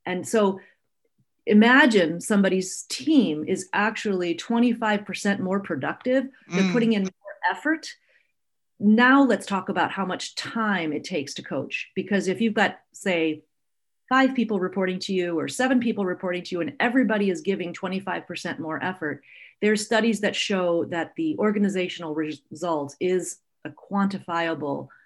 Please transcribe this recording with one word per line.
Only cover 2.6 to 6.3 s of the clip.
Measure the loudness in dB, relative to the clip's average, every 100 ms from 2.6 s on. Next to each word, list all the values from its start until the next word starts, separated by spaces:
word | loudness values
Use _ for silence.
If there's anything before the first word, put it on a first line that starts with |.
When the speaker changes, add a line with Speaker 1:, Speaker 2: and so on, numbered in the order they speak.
| -2 -8 -10
Speaker 1:
team | -4 2 4 4 0 -2
is | -4 -2
actually | 0 0 -2 -2 0 -2
twenty-five | -4 -2 2 2 2 0 0 -2
percent | -4 -2 0
more | 0 -2
productive. | -2 -4 -4 -4 0 0 0